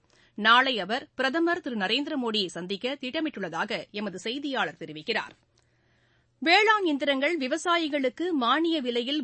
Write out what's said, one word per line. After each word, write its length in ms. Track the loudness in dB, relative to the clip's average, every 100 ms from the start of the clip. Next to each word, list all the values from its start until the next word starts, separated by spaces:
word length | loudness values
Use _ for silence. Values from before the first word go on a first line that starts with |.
| _ _ _ -2
நாளை 420 | 6 6 6 0
அவர் 280 | -2 -4 -6 -2
பிரதமர் 460 | 0 2 2 0
திரு 160 | -2 -2
நரேந்திர 380 | 0 0 -2 -2
மோடியை 300 | -2 -2 -2
சந்திக்க 500 | -4 -6 -4 -4 -6
திட்டமிட்டுள்ளதாக 920 | -6 -4 -4 -4 -6 -4 -4 -4 -6
எமது 280 | -8 -6 -6
செய்தியாளர் 600 | -8 -6 -4 -2 -2 -4
தெரிவிக்கிறார். 560 | -12 -10 -4 -4 -4 -12 _ _ _ _ _ _ _ _ _ _
வேளாண் 460 | 4 6 6 4 2
இயந்திரங்கள் 540 | 0 0 0 0 0
விவசாயிகளுக்கு 920 | -2 -2 0 0 0 0 -2 -2 -2
மானிய 480 | 0 2 2 2 0
விலையில் 420 | 0 -2 -2 -4